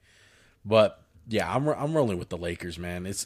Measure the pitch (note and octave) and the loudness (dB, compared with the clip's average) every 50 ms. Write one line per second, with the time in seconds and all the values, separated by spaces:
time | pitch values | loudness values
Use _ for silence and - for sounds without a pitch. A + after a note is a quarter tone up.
0 | _ _ _ _ - - _ _ _ _ _ _ _ G2+ G#2+ A2 G#2+ G2 - - | _ _ _ _ -20 -20 _ _ _ _ _ _ _ 4 6 6 6 6 4 -4
1 | - _ _ - - A#2+ A2 G2+ F2 E2 F#2 B2+ C#3+ D3+ D3+ - C3 D3 D#3+ D#3 | -20 _ _ -20 -12 -4 -2 -2 0 0 0 0 0 0 -2 -2 -2 -2 2 2
2 | C#3 A2+ G2 F2 E2+ - F#2 E2 F2 F2 E2+ - - F2+ E2 E2 F2 F2 F2 F2+ | 2 2 0 -4 -4 -8 -8 -6 -6 -6 -6 -6 -8 -10 -10 -8 -8 -8 -8 -8
3 | F2+ F#2+ G2+ - - | -8 -8 -8 -8 -6